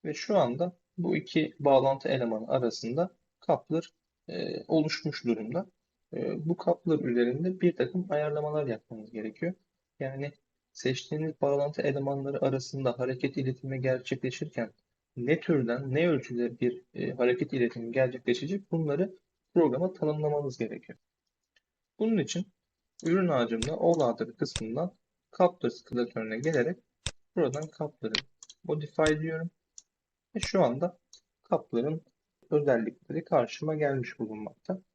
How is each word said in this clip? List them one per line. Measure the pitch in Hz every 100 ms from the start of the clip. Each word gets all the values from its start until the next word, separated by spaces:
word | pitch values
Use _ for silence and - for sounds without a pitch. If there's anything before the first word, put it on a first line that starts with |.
| 156
Ve |
şu | 151 - 202
anda | 127 135 180 - _ -
bu | 175 156
iki | - - 151 -
bağlantı | 139 135 135 135 139
elemanı | 135 117 110 113
arasında | 135 120 - 113 135 185 _ _ _ -
coupler, | 147 - 160 - _ _ _ -
e, | 170 - - -
oluşmuş | 160 156 - 156 - 120
durumda. | 110 110 156 202 _ _ _ _
E, | - - - 156
bu | 170 -
coupler | 175 170 151
üzerinde | 127 120 120 131 180 185
bir | 175 -
takım | - 185 -
ayarlamalar | 147 151 151 151 151 135
yapmanız | 110 _ 113 110
gerekiyor. | 113 110 107 170 185 _ _ _ _
Yani | 135 135 143 - _ _ _
seçtiğiniz | - 127 127 - 151 156 -
bağlantı | 143 143 147 151
elemanları | 147 139 139 139 139 139 139
arasında | 135 - 139 131 120
hareket | 127 127 135 143
iletimi | 131 131 135 131
gerçekleşirken | 131 127 127 127 131 - - - 117 _ _ _ _ -
ne | 123 170
türden, | - 151 113 123 139
ne | 135 175
ölçüde | 143 - 120 120 117
bir, | 123 123 _
e, | - -
hareket | 127 123 123 135
iletimi | 135 117 120 117
gerçekleşecek, | 123 131 123 - 120 139 196 196
bunları | 165 156 143 190 - _ _ _
programa | 180 156 127 185
tanımlamanız | - 151 151 151 147 143 123
gerekiyor. | 113 - - - _ _ _ _ _ _ _ _ _ _
Bunun | 220 220
için | - 175 196 _ _ _ _ -
ürün | 165 180 180
ağacımda | 135 117 113 143
All | 156 170 170 127
Other | 117 113 -
kısmından | 143 - 110 123 180 _ _ _ _ -
couplers | 180 - 117 -
klasörüne | - 123 120 117 110 110
gelerek | 147 151 123 180 _ _ - - _ -
buradan | 143 139 156 -
coupler'ı | 151 _ 113 110 - _ - -
modify | - 156 151 - 156 151
diyorum. | 160 160 170 _ _ - _ _ _ _ _ 220
Ve |
şu | - 196
anda | 139 131 175 - _ - _ _ _
coupler'ın | 165 - 117 135 160 _ _ _ _ _
özellikleri | 151 143 120 110 - _ 147
karşıma | - 156 120 - 156 156
gelmiş | 147 135 117 -
bulunmakta. | 110 107 107 - - 190 _